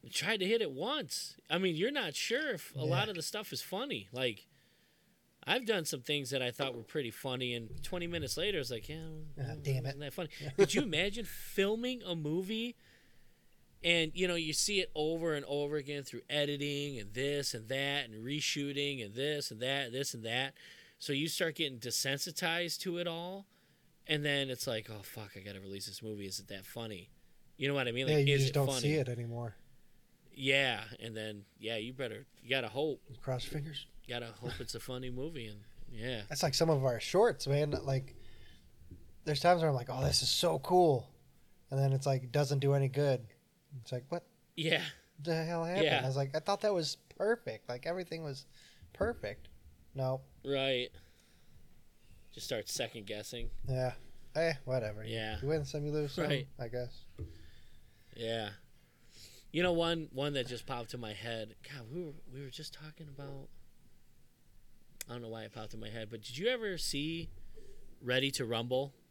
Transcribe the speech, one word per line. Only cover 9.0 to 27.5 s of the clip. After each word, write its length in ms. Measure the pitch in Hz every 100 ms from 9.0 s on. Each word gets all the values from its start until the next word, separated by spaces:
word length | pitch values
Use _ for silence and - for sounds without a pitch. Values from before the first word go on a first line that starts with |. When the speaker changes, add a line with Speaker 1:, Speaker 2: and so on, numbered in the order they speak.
| 160 156 156 -
Speaker 2:
Ah, 140 | 139
Speaker 1:
it 100 | 156
Speaker 2:
damn 220 | 143 135
Speaker 1:
wasn't 180 | 123 135
Speaker 2:
it. 40 | 147
Speaker 1:
that 60 |
funny." 160 | - 170 -
Speaker 2:
<laughs> 140 | 147 135
Speaker 1:
Could 180 | 202
you 80 | -
imagine 420 | 269 156 196 208
filming 760 | 208 - - - 196 220 247 254
a 140 | 185 170
movie, 580 | 151 160 185 220 240 240 - - - - - - - - - -
and, 260 | 170 170 160
you 140 | 170 185
know, 80 |
you 180 | 170 160
see 280 | 151 - 202
it 100 | 185 -
over 380 | 151 165 165
and 100 | 151 139
over 300 | 143 147 151
again 260 | 135 147
through 200 | 139 120 -
editing 680 | 147 143 147 143 143 143 131
and 160 | 104
this 400 | 104 139 143 139
and 140 | 117 110
that 380 | 131 139 143 123
and 160 | 107 117
reshooting 800 | 147 - 151 143 139 143 139
and 100 | 107
this 380 | 107 143 147 143
and 80 | 110
that, 320 | 123 139 131
this 220 | 123 139
and 100 | 120
that. 300 | 110 117 135 - - - - _
So 140 | -
you 160 | 139 160
start 260 | - 170
getting 240 | 151 156 127
desensitized 1000 | 117 110 135 139 180 156 170 170 175 -
to 180 | 190 170
it 80 | 175
all, 400 | 165 175 190 202 _ _ _ _ _ -
and 160 | 151
then 260 | 147 143 139
it's 160 | 127 -
like, 240 | 110 107
"Oh, 120 | 107
fuck, 260 | 98 - 104 98
I 40 |
gotta 180 | 95 98
release 260 | 98 98 95
this 160 | 98
movie. 240 | 110 107 98
Is 140 | 95
it 80 | 98
that 180 | 98 92
funny?" 440 | - 113 101 101 - - - -